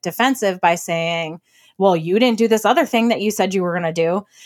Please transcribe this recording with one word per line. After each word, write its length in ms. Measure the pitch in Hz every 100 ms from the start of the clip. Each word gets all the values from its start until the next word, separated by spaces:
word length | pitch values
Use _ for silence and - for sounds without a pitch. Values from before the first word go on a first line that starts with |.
defensive 580 | 180 160 247 262 202 185
by 140 | 175 170
saying, 680 | - 165 165 165 160 170 _ _ _ -
"Well, 180 | 196 175
you 220 | 160 190
didn't 180 | 247 220
do 100 | 233
this 180 | 220 208
other 200 | 269 285
thing 220 | 233 233
that 120 | 226
you 100 | 208
said 220 | 208 240
you 100 | 190
were 100 | 175
gonna 180 | 175 170
do," 340 | 165 165 185 202 _